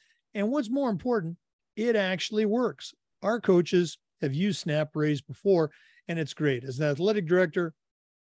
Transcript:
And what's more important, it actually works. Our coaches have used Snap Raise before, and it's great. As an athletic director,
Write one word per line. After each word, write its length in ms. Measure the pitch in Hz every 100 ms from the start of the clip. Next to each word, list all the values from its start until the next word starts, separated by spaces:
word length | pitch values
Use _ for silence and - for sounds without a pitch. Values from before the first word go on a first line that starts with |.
| _ _ _
And 160 | 214 208
what's 200 | 285 214
more 200 | 269 269
important, 480 | 190 247 233 165 175 _ _ _ -
it 180 | 233 220
actually 500 | 185 185 - 214 214
works. 480 | 226 240 135 - - _ _
Our 180 | 196 233
coaches 600 | 196 180 170 185 175 - _ -
have 140 | 151
used 260 | 139 202 170
Snap 300 | - 151 147 156
Raise 260 | 151 147
before, 500 | - 131 202 180 156 - _ _ -
and 100 | 170
it's 140 | 147
great. 320 | - 151 127 135
As 140 | 127
an 80 | 151
athletic 380 | 143 190 214 160
director, 480 | 180 180 180 170 - _ _ _ _